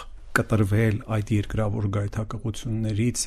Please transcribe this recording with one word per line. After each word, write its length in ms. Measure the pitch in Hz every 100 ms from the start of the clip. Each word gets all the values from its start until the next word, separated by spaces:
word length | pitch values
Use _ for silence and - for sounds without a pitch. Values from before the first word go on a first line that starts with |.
| - - - -
կտրվել 640 | - 104 98 107 113 107 -
այդ 240 | 107 101
երկրավոր 560 | 104 - 110 107 110 104
գայթակղություններից 1300 | 101 101 - 110 113 113 101 113 110 110 104 120 -